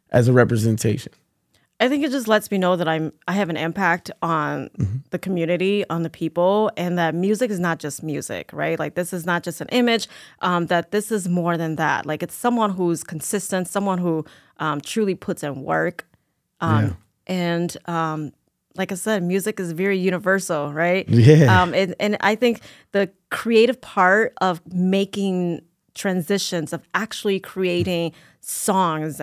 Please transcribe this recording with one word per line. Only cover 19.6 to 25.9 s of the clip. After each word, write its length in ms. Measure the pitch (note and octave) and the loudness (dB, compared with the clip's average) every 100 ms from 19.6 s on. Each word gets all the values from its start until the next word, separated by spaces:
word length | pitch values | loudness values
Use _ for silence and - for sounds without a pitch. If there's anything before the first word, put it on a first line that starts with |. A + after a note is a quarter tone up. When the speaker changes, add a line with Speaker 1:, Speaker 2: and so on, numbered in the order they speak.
| F3 | -6
Speaker 2:
very 280 | D#3+ G3 F#3+ | -4 -2 0
universal, 720 | F#3 F3+ F3 F#3+ F#3 D#3+ D3 | 0 0 0 0 0 -4 -4
right? 340 | D3 E3+ F#3 - | -2 0 0 4
Speaker 1:
Yeah. 540 | A#2 A#2 D#3 B2 F#3 | 8 10 10 10 6
Speaker 2:
Um, 140 | F3+ E3+ | 4 2
and, 180 | F#3+ - | -2 -2
and 180 | G#3 G#3 | -2 0
I 120 | G3 | 0
think 280 | G#3+ B3 A3 - - _ | 2 0 -2 -8 -20 _
the 200 | G3+ G3 _ - | -2 -2 _ -10
creative 500 | - A3+ A3+ A#3+ B3+ | -6 4 6 6 2
part 520 | - - F3+ G3+ A3+ - | -4 2 6 6 2 0
of 200 | F#3+ E3+ - | -2 -2 -4
making 880 | F3+ F#3 G3 G3 G3+ G3 F3+ F3 E3 - _ _ | -2 2 2 0 -2 -2 0 -2 -4 -10 _ _